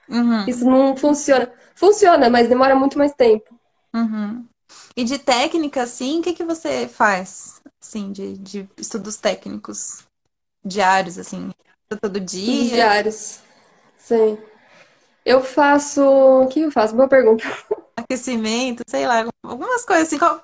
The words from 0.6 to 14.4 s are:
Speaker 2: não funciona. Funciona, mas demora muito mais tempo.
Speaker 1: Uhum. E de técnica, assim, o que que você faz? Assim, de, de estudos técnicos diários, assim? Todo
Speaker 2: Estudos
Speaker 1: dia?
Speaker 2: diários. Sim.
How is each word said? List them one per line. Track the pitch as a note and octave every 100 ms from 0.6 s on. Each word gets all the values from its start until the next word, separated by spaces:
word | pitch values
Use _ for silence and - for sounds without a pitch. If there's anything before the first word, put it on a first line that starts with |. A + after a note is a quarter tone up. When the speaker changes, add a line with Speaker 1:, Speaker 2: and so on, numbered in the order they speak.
| B3
Speaker 2:
não | C4 C4+ C4
funciona. | D4 D4 - C4 A#3+ - _ -
Funciona, | F4+ G#4 F4+ E4 A#3+
mas | A#3+ A#3
demora | B3 C4+ C4+
muito | C#4 D4
mais | C#4+
tempo. | - A#3+ G#3+ - _ _ _ _ A3+
Speaker 1:
Uhum. | A3+ G#3+ G#3 A#3+ A#3+ _ _ - - -
E |
de | A#3+ C4+
técnica, | - A#3+ D#4 E4+ D4 C#4
assim, | A#3+ - B3+ E4
o |
que | F4
que | E4+
você | E4 E4 D4+ B3+ A#3+
faz? | - A3 F#3+ F#3 - - - - _
Assim, | - G#3+ G3
de, | G3 G3 G3
de | F#3+ G3+ G3 -
estudos | A3 A3+ G3 G3+
técnicos | G#3 F#3+ G3+ G#3 G#3+ G3+ - - _ _ _ _ _ _
diários, | G3 G3 F#3 F#3+ F3+ F#3
assim? | F#3 F#3 F#3 - _ _ -
Todo | G#3+ G#3 F#3+
Speaker 2:
Estudos | F3+
Speaker 1:
dia? | G3+ G#3 C#4 A#3+ A#3
Speaker 2:
diários. | A3+ G#3 G#3 - - - _ _ _ _ _ _
Sim. | - A3+ A3 G#3+